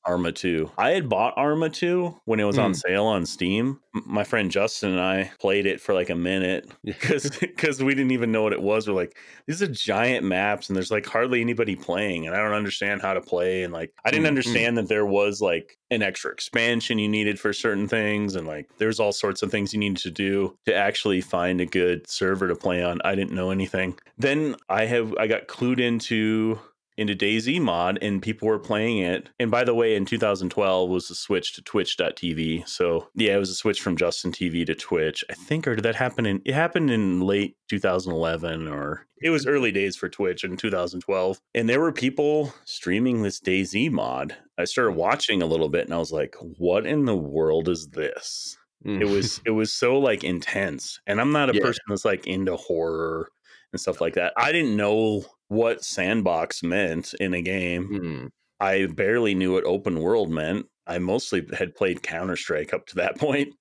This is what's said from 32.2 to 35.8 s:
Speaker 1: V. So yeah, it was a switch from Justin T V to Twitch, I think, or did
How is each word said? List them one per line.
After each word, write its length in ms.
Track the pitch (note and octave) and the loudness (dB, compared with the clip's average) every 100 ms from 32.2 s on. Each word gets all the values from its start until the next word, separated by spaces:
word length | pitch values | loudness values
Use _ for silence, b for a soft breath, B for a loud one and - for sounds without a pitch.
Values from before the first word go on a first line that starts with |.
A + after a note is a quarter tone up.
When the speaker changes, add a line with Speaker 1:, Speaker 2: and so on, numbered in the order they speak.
| F2 | -4
Speaker 1:
V. 300 | D#2+ D#2+ E2 - | -2 -2 -2 -6
So 440 | - F2 E2 - - | -2 0 0 -2 0
yeah, 200 | G#2+ G2 | 2 2
it 40 | |
was 100 | F#2+ | 0
a 60 | F#2 | -2
switch 260 | A2 G2 | -2 0
from 160 | G2 E2 | -2 0
Justin 340 | F2 - F2+ | 0 0 -6
T 160 | D#2+ F2+ | -4 -2
V 160 | E2+ | 0
to 100 | E2 D#2+ | -2 -2
Twitch, 460 | - E2+ D#2 - - | 0 0 0 -2 -10
I 40 | |
think, 340 | - - D#3 D3 | -12 -4 -2 0
or 80 | |
did 80 | A2 | 0